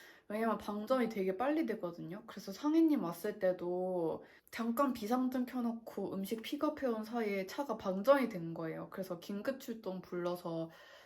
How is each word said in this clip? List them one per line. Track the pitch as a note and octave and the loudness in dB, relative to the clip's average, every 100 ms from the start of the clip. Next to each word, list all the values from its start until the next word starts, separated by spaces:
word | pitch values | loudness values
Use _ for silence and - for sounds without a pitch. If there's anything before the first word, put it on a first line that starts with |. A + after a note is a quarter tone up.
| - - - | -20 -20 -8
왜냐면 | G#3+ A3+ G#3+ | -2 0 0
방전이 | - G#3 G#3+ C4 A3+ | -2 -4 2 2 2
되게 | G#3 F#3+ F#3 | 2 0 0
빨리 | C4 D#4 A#3+ | 2 2 0
되거든요. | G#3+ F3 E3+ D#3+ G3+ - | -2 -6 -8 -10 -10 -12
그래서 | G3+ G3 | -12 -10
상희님 | G3 D4 D#4+ D#4+ C4+ | -2 4 8 8 6
왔을 | E3+ E3+ G#3 G3+ | 2 -2 -4 2
때도 | F#3 F3+ F3 F3+ F#3 F3+ E3 D#3+ - - _ | 2 2 0 0 0 2 2 0 -8 -20 _
잠깐 | - A#3 A#3 C#4 | -4 0 4 2
비상등 | A#3 G#3 B3+ B3+ B3+ B3 | 2 0 2 2 0 -2
켜놓고 | B3+ A#3 A3+ - - F#3+ | -2 -2 -4 -6 -6 -4
음식 | F#3+ G3 A3+ | -4 -4 -4
픽업해온 | - D4 D4+ D4+ C4 A3 | -4 -2 0 0 0 -2
사이에 | A3 A#3+ G#3+ G3 F#3 | -2 -2 0 0 -2
차가 | - C#4 G#3+ | -4 -4 -2
방전이 | G3+ F#3+ G3+ C#4 B3 | -2 2 6 6 6
된 | F3+ E3 | -2 -6
거예요. | E3 D#3+ D#3+ E3 | -4 -4 -6 -8
그래서 | - F#3 E3+ | -8 -6 -8
긴급 | - G3+ G#3 C4+ | -6 -6 -4 -6
출동 | - A3+ - F#3 | -6 -8 -6 -8
불러서 | - F3 F3 F3+ F3 E3 E3 - - - | -6 -4 -2 -2 -4 -4 -6 -10 -20 -20